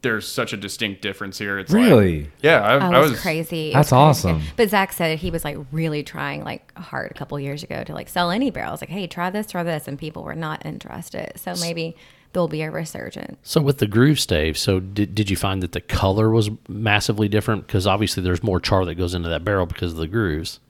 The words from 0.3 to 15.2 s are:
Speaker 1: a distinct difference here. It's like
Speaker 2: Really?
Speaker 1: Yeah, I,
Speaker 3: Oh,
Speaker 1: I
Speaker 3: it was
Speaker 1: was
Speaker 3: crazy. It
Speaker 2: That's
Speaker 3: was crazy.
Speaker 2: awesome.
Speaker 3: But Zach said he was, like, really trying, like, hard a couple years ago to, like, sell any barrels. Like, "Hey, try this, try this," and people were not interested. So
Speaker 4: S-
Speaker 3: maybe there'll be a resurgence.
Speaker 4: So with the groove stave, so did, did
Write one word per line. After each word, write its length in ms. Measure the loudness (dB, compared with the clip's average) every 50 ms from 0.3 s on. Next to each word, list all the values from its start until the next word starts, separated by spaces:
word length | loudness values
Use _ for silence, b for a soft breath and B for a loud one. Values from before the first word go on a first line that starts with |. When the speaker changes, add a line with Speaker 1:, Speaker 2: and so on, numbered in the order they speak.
| -4 -4 -4 -4 -4
Speaker 1:
a 40 |
distinct 440 | -8 -8 -10 -6 -6 -6 -6 -6 -6
difference 360 | -8 -8 -8 -8 -10 -12 -8
here. 220 | -8 -6 -4 -4 -6
It's 140 | 0 2 4
like 100 | 6 8
Speaker 2:
Really? 480 | 8 8 8 6 4 2 -2 -4 -8 -10 _
Speaker 1:
Yeah, 200 | 4 4 4 6
I, 140 | 6 4 4
Speaker 3:
Oh, 40 | 4 4 6 6
Speaker 1:
I 40 |
Speaker 3:
it 40 | 6
was 100 | 6 6
Speaker 1:
was 100 | 2 -2
Speaker 3:
crazy. 500 | -2 -4 -2 -2 -4 -6 -6 -6 -6 0
It 20 | 2
Speaker 2:
That's 180 | 2 4 6
Speaker 3:
was 60 | 6 8 8 8 6 4
crazy. 80 | 2 0
Speaker 2:
awesome. 120 | 0 0 -2 -6 0
Speaker 3:
But 140 | 0 0 2
Zach 240 | 4 0 0 0 -2
said 260 | -2 -2 -2 -2 -2
he 120 | -4 -6
was, 120 | -6 -4 -6
like, 140 | -6 -8 -8 -10 -6 -4
really 280 | -2 -2 -2 -2 -4 -6
trying, 420 | -8 -8 -6 -6 -6 -6 -8 -8
like, 260 | -8 -10 -12 _ _ _
hard 340 | -18 -16 -10 -8 -8 -8 -8
a 20 | -10
couple 240 | -12 -10 -8 -8 -8
years 200 | -6 -6 -8 -8
ago 220 | -10 -8 -8 -8 -8
to, 100 | -8 -10
like, 140 | -10 -10
sell 240 | -6 -2 -2 0 0
any 200 | 0 0 -2 -2
barrels. 280 | -2 -4 -6 -6 -8 -8
Like, 80 | -10 -10
"Hey, 160 | -8 -8 -8
try 240 | -8 -6 -6 -6 -4
this, 180 | -4 -6 -8
try 160 | -6 -6 -6 -4
this," 220 | -2 -4 -4 -6 -8
and 100 | -10 -10
people 240 | -10 -12 -12 -10 -12
were 100 | -10 -8
not 300 | -8 -8 -8 -8 -8 -10
interested. 680 | -12 -12 -12 -12 -14 -14 -14 -14 -12 -10 -10 -10 -10 -14
So 160 | -12 -12 -10
Speaker 4:
S- 80 | -8 -6
Speaker 3:
maybe 360 | -6 -6 -4 -6 -6 -8 -10 b b b b b b b
there'll 160 | _ -2 -2
be 140 | -2 -2 -4
a 80 | -6 -6
resurgence. 640 | -6 -6 -8 -8 -10 -12 -12 -10 -10 -12 -12 -12 -14 _
Speaker 4:
So 180 | _ 0 0 2
with 200 | 2 2 2 2
the 80 | 0
groove 320 | 2 6 6 6 6 6 4
stave, 360 | 2 2 2 2 2 0 0
so 240 | 0 0 2 2 2
did, 360 | 0 -2 -2 -2 -2 -2 0
did 160 | -2